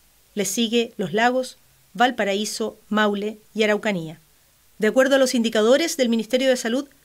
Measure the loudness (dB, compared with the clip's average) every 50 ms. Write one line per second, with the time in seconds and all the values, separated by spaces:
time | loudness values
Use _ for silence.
0 | _ _ _ _ _ _ _ -6 -6 -4 -2 -2 -2 0 0 -2 -2 -2 -6 -8
1 | -8 -4 -2 0 0 2 2 0 -4 -6 -12 _ _ _ _ _ _ _ _ 0
2 | 0 0 2 -2 -2 -2 -2 -4 -4 -6 -6 -6 -8 -8 -8 -14 _ -4 0 0
3 | 0 0 0 -2 -6 -8 -10 -12 _ _ _ -2 0 0 0 0 -2 -2 -4 -4
4 | -6 -8 -14 -18 _ _ _ _ _ _ _ _ _ _ _ _ -2 0 2 2
5 | 4 4 4 4 2 2 2 0 0 0 2 2 4 4 4 4 4 -2 0 -2
6 | 0 0 0 -2 -2 -2 -2 0 2 2 0 0 -2 -4 -4 -4 -6 -8 _ _